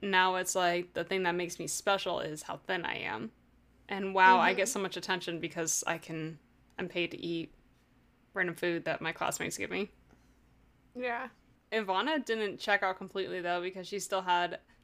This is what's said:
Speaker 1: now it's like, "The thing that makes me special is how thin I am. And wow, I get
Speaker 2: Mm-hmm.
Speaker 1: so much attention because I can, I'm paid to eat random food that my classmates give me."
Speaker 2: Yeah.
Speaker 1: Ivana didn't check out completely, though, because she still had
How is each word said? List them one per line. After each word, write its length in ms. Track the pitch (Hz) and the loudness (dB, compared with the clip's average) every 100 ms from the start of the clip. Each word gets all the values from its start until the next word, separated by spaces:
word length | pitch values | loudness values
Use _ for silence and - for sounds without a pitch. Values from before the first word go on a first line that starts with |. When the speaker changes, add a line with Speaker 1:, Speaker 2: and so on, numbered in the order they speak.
Speaker 1:
now 340 | 202 185 185 185 | 2 4 6 4
it's 200 | 180 190 | 0 2
like, 380 | 175 175 175 | 4 2 -2
"The 100 | - | -4
thing 200 | 170 190 | -2 0
that 120 | 180 175 | 0 0
makes 240 | 175 - | -2 -6
me 80 | 151 | -6
special 540 | - 208 196 185 175 | -2 2 2 0 -2
is 220 | 156 156 | -4 -8
how 140 | - - - | -10 -8 -4
thin 200 | 180 - | -2 -2
I 140 | - | -4
am. 320 | - 220 220 - _ _ _ _ - | -4 -6 -8 -12 _ _ _ _ -8
And 260 | 196 196 190 | -4 0 8
wow, 240 | 185 185 | 10 10
I 140 | 165 | 6
get 100 | 196 190 | 4 0
Speaker 2:
Mm-hmm. 40 | |
Speaker 1:
so 60 | 202 | 0
much 180 | 185 180 | -4 -4
attention 420 | - 180 175 170 | -4 -4 -2 -6
because 440 | 160 170 160 - - | -4 -4 -2 0 -2
I 120 | 165 | -4
can, 420 | - 160 160 160 _ _ _ - | -4 -8 -8 -10 _ _ _ -10
I'm 80 | 180 | -6
paid 240 | 180 170 | -4 -4
to 80 | - | -4
eat 320 | 165 165 156 - _ _ _ _ _ _ _ | -6 -6 -6 -14 _ _ _ _ _ _ _
random 220 | 196 180 170 | -4 -4 -2
food 300 | 180 170 160 | -2 -2 -2
that 160 | - | -4
my 100 | 160 | -4
classmates 460 | - - - - - | -2 -2 -2 -4 -6
give 120 | - | -4
me." 220 | 185 208 - - - _ _ _ _ _ _ _ 247 | -4 -4 -8 -20 -20 _ _ _ _ _ _ _ -8
Speaker 2:
Yeah. 320 | 247 240 262 _ _ _ - | -6 -6 -8 _ _ _ -4
Speaker 1:
Ivana 520 | 220 190 190 262 311 | -2 0 0 2 0
didn't 360 | 226 226 202 - | 0 -2 -2 -2
check 220 | - 202 | 2 2
out 140 | 190 190 | 2 -2
completely, 440 | 185 196 185 180 | -6 -6 -4 -4
though, 200 | 175 175 | -2 -2
because 260 | 180 185 180 | -2 -8 -6
she 120 | 202 | -6
still 220 | - 190 | -2 -2
had 380 | 180 175 175 - _ _ | 2 2 2 -4 _ _